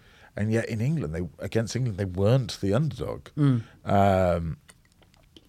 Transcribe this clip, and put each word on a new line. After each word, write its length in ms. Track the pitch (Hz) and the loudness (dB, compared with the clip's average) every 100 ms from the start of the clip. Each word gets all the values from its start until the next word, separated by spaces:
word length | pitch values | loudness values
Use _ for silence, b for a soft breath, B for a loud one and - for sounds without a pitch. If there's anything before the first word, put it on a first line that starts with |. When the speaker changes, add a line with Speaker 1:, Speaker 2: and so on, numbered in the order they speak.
| b b b - | b b b -4
Speaker 1:
And 160 | 107 | 0
yet 160 | 113 - | 0 -2
in 120 | 107 | -4
England, 340 | 127 165 80 | -2 -2 -4
they, 140 | 85 87 - | -6 -8 -8
against 340 | 98 113 107 | -4 -4 -2
England, 240 | 117 127 92 | -4 -4 -2
they 60 | |
weren't 560 | 98 87 101 131 104 - | -4 0 2 2 0 -4
the 120 | 98 | 0
underdog. 540 | 110 156 139 - 123 - 151 | 2 0 -4 -8 -8 -10 0
Speaker 2:
Mm. 260 | 139 120 B B | 2 2 B B
Speaker 1:
Um, 720 | 101 101 98 95 92 85 82 - _ - _ _ _ _ _ - | 0 4 4 4 2 0 -2 -8 _ -20 _ _ _ _ _ -20